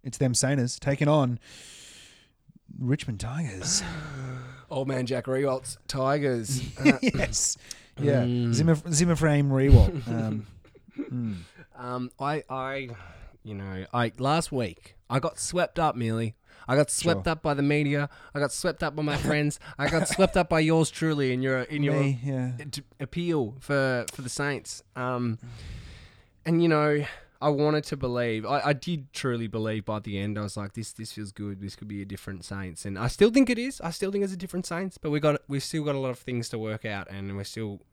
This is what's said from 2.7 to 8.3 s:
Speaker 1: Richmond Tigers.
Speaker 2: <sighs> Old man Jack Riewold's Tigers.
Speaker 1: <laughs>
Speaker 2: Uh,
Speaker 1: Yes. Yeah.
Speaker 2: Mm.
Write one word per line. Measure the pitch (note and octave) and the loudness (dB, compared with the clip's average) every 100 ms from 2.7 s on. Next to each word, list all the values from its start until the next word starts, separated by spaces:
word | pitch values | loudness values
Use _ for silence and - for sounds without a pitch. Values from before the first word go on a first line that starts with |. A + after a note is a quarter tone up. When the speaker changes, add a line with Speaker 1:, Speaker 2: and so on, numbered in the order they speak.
| - | -6
Speaker 1:
Richmond | B2 D3 - G2+ | -2 -2 -2 -6
Tigers. | A2+ C#3+ D3+ F#2+ B2 F3 F3 E3 D3+ C3+ C3 | -6 -4 -6 -6 -2 -2 -4 -8 -10 -10 -10
Speaker 2:
<sighs> | B2+ B2+ C3 - | -10 -14 -18 -8
Old | C3+ C3+ | -4 -2
man | C3 B2 | -2 -2
Jack | B2+ C3 | -2 -2
Riewold's | C3 C#3 C3 - - - | 0 0 -2 -6 -14 -8
Tigers. | C3+ C3 D3 C#3+ B2 A2 C3 - | -2 0 2 2 0 -2 -4 -4
Speaker 1:
<laughs> | - | 2
Speaker 2:
Uh, | C3 - | 2 4
Speaker 1:
Yes. | B3+ - - - - - - - - - | 0 0 -2 0 -2 -4 -12 -18 -18 -2
Yeah. | C#3+ C#3 | 2 4
Speaker 2:
Mm. | B2 | 2